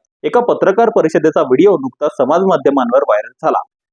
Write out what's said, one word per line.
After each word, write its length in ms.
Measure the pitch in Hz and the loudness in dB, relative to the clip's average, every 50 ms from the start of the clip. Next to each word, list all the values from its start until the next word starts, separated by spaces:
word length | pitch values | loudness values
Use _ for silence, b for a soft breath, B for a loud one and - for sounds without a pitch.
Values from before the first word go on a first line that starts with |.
| - _ _ _ - | -6 _ _ _ -6
एका 160 | 151 - 240 | -2 -2 0
पत्रकार 500 | 240 196 143 - 165 185 196 226 233 220 | 0 0 -2 0 0 0 2 2 0 0
परिषदेचा 520 | - 190 156 156 - 165 147 160 147 170 | 0 0 0 0 0 0 0 0 0 0
व्हिडिओ 360 | 151 127 127 139 185 208 185 | 0 0 2 2 4 4 2
नुकताच 340 | 147 135 127 - - 147 143 - | 0 -2 -8 -8 -6 -6 -4 -2
समाज 220 | - 127 127 160 180 | -2 -2 0 0 0
माध्यमांवर 640 | 190 190 170 143 131 143 139 135 123 117 123 139 143 | 0 0 0 0 0 0 0 0 0 0 0 0 0
व्हायरल 260 | 127 107 104 113 113 - _ 156 | 0 0 -2 -2 -6 -10 _ -4
झाला. 180 | - - - - - _ _ _ _ | -2 -2 -2 -4 -8 _ _ _ _